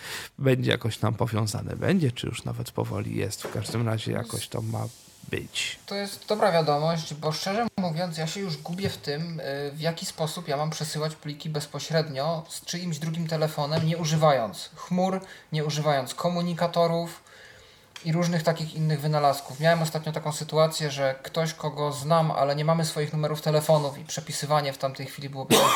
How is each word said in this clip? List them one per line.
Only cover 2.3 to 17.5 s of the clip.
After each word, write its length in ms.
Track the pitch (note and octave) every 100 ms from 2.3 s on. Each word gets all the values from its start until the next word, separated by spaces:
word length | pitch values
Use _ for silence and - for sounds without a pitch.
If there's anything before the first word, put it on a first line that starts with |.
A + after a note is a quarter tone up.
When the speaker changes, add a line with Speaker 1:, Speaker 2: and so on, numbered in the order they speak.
| -
Speaker 1:
nawet 280 | B2 A#2 A#2
powoli 440 | - A#2 G#2 A2 A2
jest. 260 | G2+ -
W 80 | -
każdym 360 | A#2 G#2+ A2+ A#2
razie 240 | A2 A#2
jakoś 360 | A2 A2+ A2 -
to 140 | A2+
ma 260 | A2+ A2 A2+ - - - -
być. 500 | - - - - - -
Speaker 2:
To 100 | G3+
jest 320 | G3 - -
dobra 240 | G#3+ G#3+
wiadomość, 600 | E3 D#3 D3 D#3 E3 D#3+
bo 180 | D3 D3+
szczerze 360 | D#3 F#3+ G#3 A#3 -
mówiąc, 400 | F3+ D#3+ F3+ D#3+
ja 100 | D#3+
się 120 | G3
już 180 | G3 D3
gubię 320 | - F3 G3
w 80 | -
tym, 420 | - D3 E3+ D#3+
y, 320 | C3+ C#3 C#3+
w 60 | D3+
jaki 260 | D#3+ E3 F#3+
sposób 420 | - D#3+ F3+ E3+
ja 100 | C#3
mam 120 | D#3
przesyłać 460 | D#3 D3+ D3+ D#3 D#3
pliki 340 | D3+ D3 D#3+
bezpośrednio 920 | D3+ - C#3+ - D#3+ D#3 C3 D3+ D#3+ -
z 160 | - -
czyimś 320 | F3 F3+ C#3+
drugim 280 | D#3+ E3 D#3+
telefonem, 580 | D#3+ D#3 D3+ C#3+ D#3+ D#3+
nie 120 | E3+
używając 720 | D#3 D#3+ D#3 C3 G#2+ - - -
chmur, 460 | - F3+ F#3 F#3 - - -
nie 140 | D#3 D3+
używając 500 | D3 D3+ C#3+ - -
komunikatorów 1080 | F3 F3 F3 E3 E3+ F3 E3+ E3+ E3+ - - - -